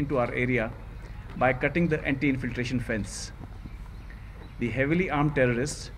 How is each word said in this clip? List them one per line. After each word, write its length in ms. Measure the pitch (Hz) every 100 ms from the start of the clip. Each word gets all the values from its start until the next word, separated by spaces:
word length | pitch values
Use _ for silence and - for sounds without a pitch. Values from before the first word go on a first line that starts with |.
into 140 | 139 139
our 180 | 120
area 360 | 127 123 123 113 - - - - - - -
by 140 | 127 131
cutting 260 | 143 156 170
the 100 | 151 147
anti-infiltration 720 | 135 143 131 127 113 120 127 123
fence. 240 | 110 98 - - - - - - - - - - - - - - -
The 120 | 120 120
heavily 320 | 139 170 180 143
armed 180 | 151 143
terrorists 520 | 127 120 147 - -